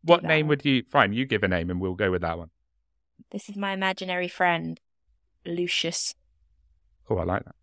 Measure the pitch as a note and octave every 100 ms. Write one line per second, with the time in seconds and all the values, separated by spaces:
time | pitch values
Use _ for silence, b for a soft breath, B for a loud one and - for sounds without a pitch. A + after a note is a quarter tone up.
0 | E3 E3+ D#3+ D#3 D3+ D3 C#3+ C3 - C#3+
1 | G#2 A2 C3+ G#2+ F#2+ F2+ F2 F2+ F#2 F#2
2 | G2+ F2+ E2+ E2 E2 _ _ _ _ _
3 | _ _ - G3+ - G3+ G3+ F#3+ F#3+ F#3+
4 | F#3 F3+ F3+ - F3+ E3+ E3 B3+ _ _
5 | _ _ _ _ - E3+ F3 - E3 -
6 | - - _ _ _ _ _ _ _ _
7 | _ G#2 F2 F#2+ - -